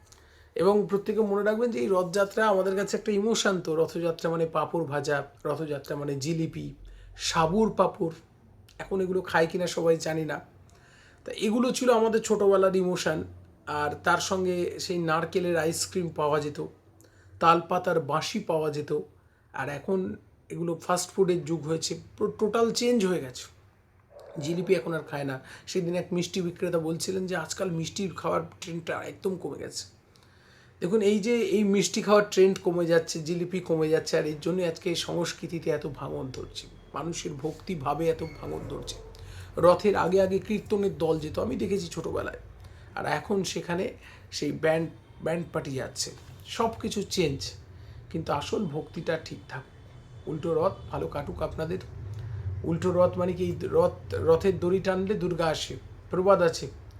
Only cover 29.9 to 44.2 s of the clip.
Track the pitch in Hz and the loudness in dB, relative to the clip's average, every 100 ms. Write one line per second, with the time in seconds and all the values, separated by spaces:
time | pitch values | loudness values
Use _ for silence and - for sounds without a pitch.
29.9 | - _ - - - - - - - 175 | -18 _ -20 -20 -20 -20 -20 -20 -6 2
30.9 | 220 202 214 208 240 - 208 202 196 165 | 4 4 4 4 2 4 4 4 4 2
31.9 | 220 185 208 208 190 190 185 185 175 170 | 0 6 6 6 6 6 6 0 0 4
32.9 | 170 165 165 151 175 175 185 170 160 156 | 4 4 -2 -4 -4 -2 -4 0 0 4
33.9 | 160 156 165 151 151 165 185 170 165 180 | 2 2 0 0 -2 -2 0 0 -2 -2
34.9 | 165 - 165 160 - 165 165 165 147 156 | -2 -2 -2 -2 -4 -8 -4 -2 -2 -4
35.9 | - 143 147 131 135 127 - - - - | -8 -8 -6 -8 -10 -12 -14 -16 -18 -12
36.9 | 135 160 - 175 143 156 151 - 170 135 | -8 -6 -6 -6 -6 -6 -6 -6 -4 -2
37.9 | 147 165 160 160 - 147 156 - 139 - | 0 0 0 -4 -8 -8 -8 -6 -8 -10
38.9 | - - - - - - - 170 180 214 | -12 -14 -18 -16 -16 -10 4 6 6 4
39.9 | 190 170 190 190 190 - 208 - 208 196 | 2 4 4 4 2 -2 -4 0 0 0
40.9 | 156 160 160 151 170 214 247 190 190 170 | 0 0 0 -2 -4 -2 -2 0 -2 -2
41.9 | 165 - - - - - - - - - | -6 -4 -4 -6 -8 -14 -20 -20 -20 -14
42.9 | - - - - 196 170 - 160 175 226 | -8 -2 -2 0 -2 -2 -4 -4 -2 -4
43.9 | - - - | -6 -18 -20